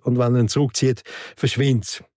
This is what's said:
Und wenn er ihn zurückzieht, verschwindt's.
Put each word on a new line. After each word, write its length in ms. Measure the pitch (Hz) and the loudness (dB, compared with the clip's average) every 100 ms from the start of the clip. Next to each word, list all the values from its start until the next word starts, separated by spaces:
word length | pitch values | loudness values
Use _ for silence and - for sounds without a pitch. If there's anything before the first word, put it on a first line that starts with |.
Und 140 | - 123 | -2 0
wenn 160 | 120 123 | 2 2
er 60 | |
ihn 80 | 110 | 2
zurückzieht, 540 | - 143 - 131 120 - - - - | 2 0 2 0 0 -6 -16 -16 -4
verschwindt's. 640 | 131 - 139 123 95 - - | -2 0 2 2 -2 -10 -14